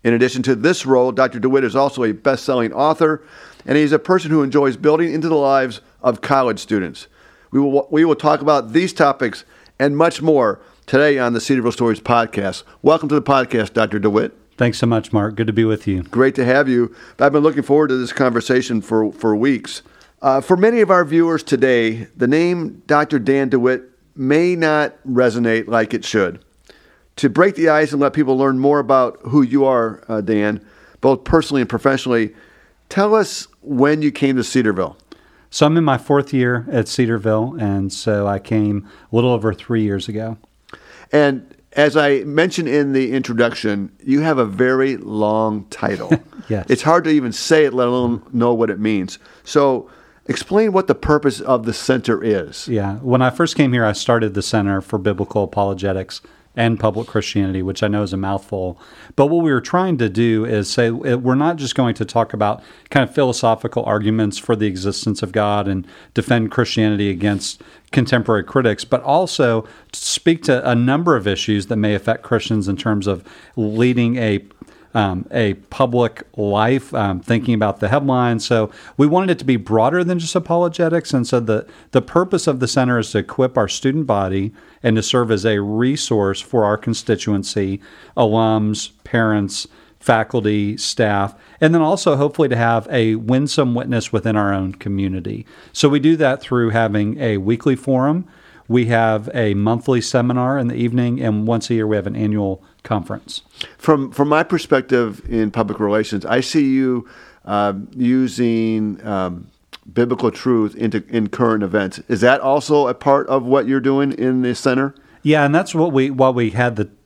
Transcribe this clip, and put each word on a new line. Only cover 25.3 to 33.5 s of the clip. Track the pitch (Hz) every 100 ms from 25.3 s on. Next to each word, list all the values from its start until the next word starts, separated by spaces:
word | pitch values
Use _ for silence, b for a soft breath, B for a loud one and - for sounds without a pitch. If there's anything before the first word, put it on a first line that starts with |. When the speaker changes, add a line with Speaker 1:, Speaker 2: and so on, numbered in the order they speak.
| 113 117 113 101
Speaker 1:
like | 113 110
it | 117
should. | - 110 90 92 _ _ b b b b b -
To | 139
break | 107 185 196
the | 160
ice | 151 156
and | 143
let | 139
people | 151 135 131
learn | 139 131
more | 139 147
about | 127 135 123 -
who | - 143
you | 127 139 135
are, | 127 113 104 -
uh, | 110
Dan, | 98 107 104 104 b b b b
both | 127 131 -
personally | 165 - 143
and | 120
professionally, | 117 143 135 127 117 107 b b b b b _
tell | - 208
us | 220 190 - -